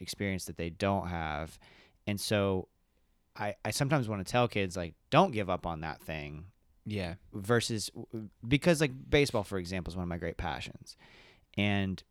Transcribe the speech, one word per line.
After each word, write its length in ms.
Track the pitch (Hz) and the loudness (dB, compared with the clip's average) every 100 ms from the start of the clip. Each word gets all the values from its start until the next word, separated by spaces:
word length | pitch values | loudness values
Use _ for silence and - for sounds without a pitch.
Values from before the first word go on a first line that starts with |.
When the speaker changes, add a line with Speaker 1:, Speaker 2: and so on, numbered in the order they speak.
Speaker 1:
experience 460 | 92 - 101 92 - | -12 -4 -2 -2 -4
that 100 | 85 | -4
they 140 | 85 | -6
don't 380 | 80 98 98 85 | 0 2 2 0
have. 500 | 87 80 73 82 - - - - _ - | -2 -2 -4 -6 -10 -20 -20 -20 _ -6
And 120 | 101 | -4
so 500 | - 107 98 92 - _ _ _ _ _ _ - | 2 4 4 2 -2 _ _ _ _ _ _ -6
I, 180 | 104 - | -6 -4
I 60 | 110 | -4
sometimes 380 | - 139 151 110 | 0 2 2 2
wanna 160 | 104 | -2
tell 240 | 92 123 120 | 0 4 4
kids, 280 | 107 95 90 | 2 0 -2
like, 180 | 85 - _ | -6 -8 _
"Don't 200 | 139 165 | 6 6
give 180 | 107 95 | 2 0
up 160 | 90 | 0
on 180 | 87 80 | -2 -4
that 180 | 80 - | -6 -8
thing." 440 | - 78 73 76 90 - _ _ | -6 -6 -6 -10 -14 -20 _ _
Speaker 2:
Yeah. 300 | - 104 90 95 - | -6 -4 -4 -6 -10
Speaker 1:
Versus, 560 | 107 98 120 - 113 - - - 113 107 - 117 | -10 2 2 2 -2 -4 -10 -10 -10 -10 -10 0
because, 340 | 143 180 156 | 2 4 4
like, 100 | 151 131 135 | 2 -2 2
baseball, 360 | 147 143 117 | 4 4 2
for 120 | 95 98 | 0 -4
example, 340 | 87 92 82 | -2 -4 -4
is 40 | 90 | -4
one 60 | |
of 60 | 87 | -4
my 100 | 85 | -2
great 180 | 85 - | -4 -4
passions. 600 | 87 65 - - - - - - - - _ - | -4 -4 -8 -12 -18 -20 -20 -20 -20 -20 _ 0
And 460 | 101 101 95 92 - | 2 2 0 -4 -8